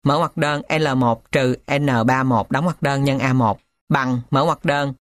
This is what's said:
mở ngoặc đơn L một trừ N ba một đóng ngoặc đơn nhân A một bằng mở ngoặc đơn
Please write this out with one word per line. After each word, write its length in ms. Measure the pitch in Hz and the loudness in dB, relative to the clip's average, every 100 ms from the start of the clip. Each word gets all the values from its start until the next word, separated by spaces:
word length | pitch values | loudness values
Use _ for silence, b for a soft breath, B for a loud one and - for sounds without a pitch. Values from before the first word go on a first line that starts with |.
mở 160 | 254 147 | 0 0
ngoặc 180 | 160 - | -2 -2
đơn 260 | 147 147 - 156 | -2 -2 -4 -2
L 80 | 151 131 | 0 2
một 360 | 120 117 _ | 0 0 _
trừ 240 | 147 127 123 - 143 | 0 0 -2 -4 -2
N 80 | 143 120 117 | 0 2 2
ba 160 | 131 | 2
một 280 | 131 117 98 | 2 0 0
đóng 140 | 131 | -2
ngoặc 180 | 165 156 | -2 -2
đơn 220 | 139 139 | -2 0
nhân 140 | 139 135 | 0 0
A 140 | 135 | 0
một 260 | 127 113 98 _ _ _ | 2 2 -2 _ _ _
bằng 320 | 143 127 123 120 | -2 0 -4 -2
mở 140 | 139 | 0
ngoặc 200 | 160 147 | 0 -2
đơn 300 | 160 143 139 131 | -2 -2 -4 -8